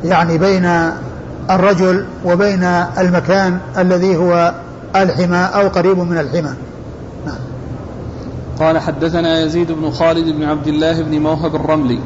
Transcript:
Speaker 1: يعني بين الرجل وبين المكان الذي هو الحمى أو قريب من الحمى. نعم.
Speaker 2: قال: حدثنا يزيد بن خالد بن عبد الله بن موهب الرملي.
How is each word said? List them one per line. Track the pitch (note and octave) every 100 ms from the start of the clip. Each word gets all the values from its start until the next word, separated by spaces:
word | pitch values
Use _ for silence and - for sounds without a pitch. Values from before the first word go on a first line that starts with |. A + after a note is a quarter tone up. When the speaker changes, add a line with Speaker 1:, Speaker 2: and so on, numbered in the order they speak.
Speaker 1:
يعني | E3 F3 E3+ E3
بين | F#3+ F#3+ F3 E3+ E3 - - - - - -
الرجل | F#3 F#3+ F#3 F#3 F#3 G3+ -
وبين | F3+ F3 G3+ F#3+ F3+ F3 F3+ -
المكان | F3+ F3 E3+ G3 F#3 F3+ - F#3+
الذي | F3+ F3+ F#3+ E3+
هو | F3 E3+ E3+ - - - - F#3+
الحمى | F#3+ C#3 F3+ F3 F#3
أو | G3+ G3
قريب | F#3 F3+ F#3
من | F3 E3
الحمى. | C#3+ D#3 D3 B2+ - - - - - - D#3
نعم. | C#3+ B2+ B2+ B2+ B2+ - - - - - - - -
Speaker 2:
قال: | D#3+ D#3+
حدثنا | E3 C#3+ E3 E3+ E3 D#3+
يزيد | D#3+ E3+ E3+
بن | D#3+ D#3
خالد | C3+ E3 E3 D#3+ D3+
بن |
عبد | D3+ D3+ D3
الله | D3+ D#3+ E3
بن | D3+ D3+
موهب | D#3 D#3 D#3+
الرملي. | D3+ D3+ D#3 C3 A#2+